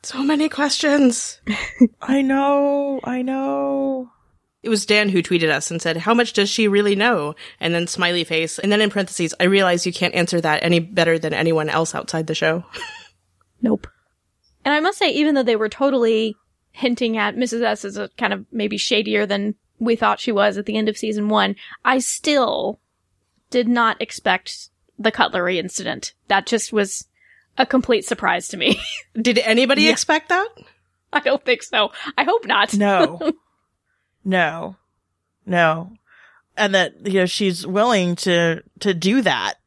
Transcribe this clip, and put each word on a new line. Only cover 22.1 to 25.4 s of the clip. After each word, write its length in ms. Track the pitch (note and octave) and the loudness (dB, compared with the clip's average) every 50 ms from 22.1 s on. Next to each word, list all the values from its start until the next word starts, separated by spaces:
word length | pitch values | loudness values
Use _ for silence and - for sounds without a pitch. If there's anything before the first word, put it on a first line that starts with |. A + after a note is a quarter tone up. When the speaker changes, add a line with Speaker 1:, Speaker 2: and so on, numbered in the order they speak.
| - - - D#4 D4 C#4 B3 - - - - - A#3 _ _ _ _ _ _ _ _ _ _ _ _ _ _ _ | -6 -4 0 0 2 2 2 2 0 -2 -2 -4 -6 _ _ _ _ _ _ _ _ _ _ _ _ _ _ _
Speaker 3:
did 180 | - B3 B3 A3 | 0 0 2 2
not 320 | A#3+ A#3+ A#3 A3 G3+ - | 2 2 2 2 0 -2
expect 680 | A3+ - - - _ G#3 F#3 F#3+ _ - - - - - _ _ _ _ _ - | -6 -8 -8 -4 _ 0 0 0 _ -10 -16 -16 -18 -20 _ _ _ _ _ -2
the 120 | G#3 A3+ | -2 -2
cutlery 480 | A3 - G#3+ - - F#3 | 2 2 0 0 2 -2